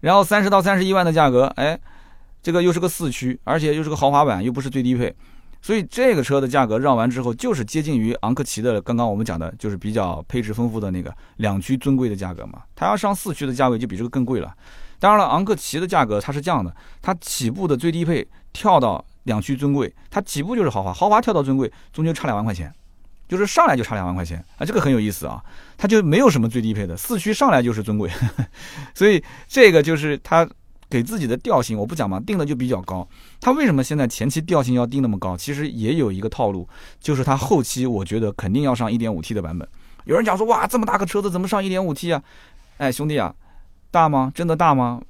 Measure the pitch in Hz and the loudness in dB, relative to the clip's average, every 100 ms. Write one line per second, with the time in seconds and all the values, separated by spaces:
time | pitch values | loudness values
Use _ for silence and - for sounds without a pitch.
0 | 151 196 180 208 196 196 185 196 190 190 | 4 4 4 2 4 4 4 2 2 2
1 | 175 160 147 123 131 - 139 165 - - | 2 4 4 6 2 2 -2 -4 -10 -20
2 | - - - - - 170 175 175 175 - | -20 -20 -20 -10 -2 2 2 2 0 -2
3 | 160 123 127 123 - 156 151 151 151 - | -6 -4 -4 -6 -2 0 0 0 -2 0
4 | 139 143 147 98 107 123 135 131 123 123 | 2 4 4 2 -2 -4 -4 -2 0 0
5 | 120 - - - - - - 220 175 - | -2 -6 -20 -20 -20 -20 -2 -2 -2 2
6 | 254 196 123 139 135 139 123 107 139 123 | 4 4 2 0 2 2 2 2 2 2
7 | 117 127 123 113 247 185 104 156 151 139 | 2 0 -4 -4 -2 -2 -2 -4 -2 0
8 | 110 117 107 127 139 - 117 110 - 120 | 0 -2 -2 -2 -2 -2 -2 -2 -2 -2
9 | 120 101 110 85 82 - 110 98 104 110 | 0 -2 -4 -4 -6 -8 -8 -6 -4 -2
10 | 95 80 80 123 107 107 120 110 101 90 | -2 -4 -6 -6 -4 -2 -2 -2 -4 -6
11 | 78 - - - 110 98 87 131 139 135 | -8 -14 -20 -6 -2 -2 -2 -2 2 2
12 | 123 101 92 87 - - - - - 208 | 2 -2 -8 -10 -14 -16 -20 -4 -2 0
13 | 208 196 - 156 139 127 131 117 117 92 | 0 -2 -4 -6 -6 0 2 2 -4 -6
14 | 120 135 120 127 69 - - - - - | -6 -2 -2 -2 -4 -12 -20 -18 -18 0
15 | 190 214 196 143 190 202 - 143 180 180 | 4 6 4 2 0 -2 -2 -4 0 2
16 | 123 104 101 143 151 156 90 - - - | 2 0 -2 -4 -2 -2 -2 -8 -20 -10
17 | - 180 - - 120 147 185 139 160 165 | -6 -6 -6 -4 -4 -2 0 0 0 -2
18 | 165 160 - - - - 214 175 120 90 | 0 -2 -4 -12 -20 -4 4 4 4 -2
19 | - - - 107 101 135 143 139 113 - | -8 -14 -4 -4 -2 -2 0 0 -2 -6
20 | - - 190 147 151 240 175 113 95 90 | -6 -6 -4 -6 -4 0 0 0 -4 -2
21 | 196 214 240 180 139 135 131 - - - | 2 4 4 0 2 0 0 -6 -18 -4
22 | 160 160 147 104 113 90 76 - - - | -2 -2 -2 -2 -2 -4 -8 -14 -20 -20
23 | - - - 180 202 - 339 139 110 107 | -20 -20 -8 -2 0 4 4 4 0 -4
24 | 90 90 85 85 - - 156 - 143 127 | -4 -4 -6 -8 -14 -10 -2 0 2 2
25 | 107 95 71 55 - - - - 202 220 | 0 -4 -8 -10 -14 -18 -20 -4 2 4
26 | 175 160 269 143 113 123 110 104 98 82 | 4 6 6 4 0 0 -2 -2 -4 -8
27 | - 226 202 214 277 156 120 110 104 107 | -6 -4 -2 2 4 4 2 -2 -2 -2
28 | 95 85 117 - 117 - - - 139 - | -2 -2 -4 -2 -8 -8 -18 -16 -16 2
29 | 202 190 - - - - 233 165 147 160 | 4 4 0 -20 -6 8 8 8 4 0
30 | 151 143 - 165 165 - - - - 131 | 0 -4 0 2 2 -2 -20 -20 -4 -2
31 | 120 220 139 120 - 180 - 110 104 160 | -2 -2 -2 -2 2 0 2 -4 -4 -4
32 | 107 95 117 202 147 139 127 113 92 92 | -4 -4 -4 -4 -2 -2 -2 -4 -4 -8
33 | 87 - - - - 269 277 143 127 151 | -10 -16 -20 -4 0 2 4 2 0 0
34 | 127 - 120 151 160 170 127 123 120 135 | -2 -2 -4 -2 0 0 2 0 0 0
35 | 127 101 92 87 - 143 151 117 110 160 | 0 -2 -4 -6 -6 -6 -6 -4 -2 0
36 | 123 95 107 - 117 95 87 - - - | 0 -2 -6 -2 -2 -2 -8 -16 -20 -12
37 | - 143 135 135 135 180 120 - 127 110 | -4 -2 0 0 2 2 2 -2 -2 -2
38 | 98 107 110 98 104 110 147 120 117 117 | -2 -2 -2 -4 -2 0 0 0 0 -2
39 | 113 98 78 107 82 85 - - - - | -2 -4 -6 -6 -6 -8 -10 -16 -20 -20
40 | - 160 220 185 220 240 - 247 220 202 | -2 0 2 0 2 0 2 0 0 0
41 | 196 208 202 180 185 208 196 185 190 143 | 0 -2 -2 -2 -2 -2 -2 -2 -2 -4
42 | 170 156 - - - - - - 139 123 | -2 -2 -4 -20 -20 -20 -20 -6 -4 -2
43 | 151 147 92 - - - - - - 175 | -2 -2 -2 -6 -20 -20 -20 -20 -2 2
44 | 160 143 131 147 165 160 170 139 123 120 | 4 4 0 -2 -2 2 4 4 0 -4
45 | - | -12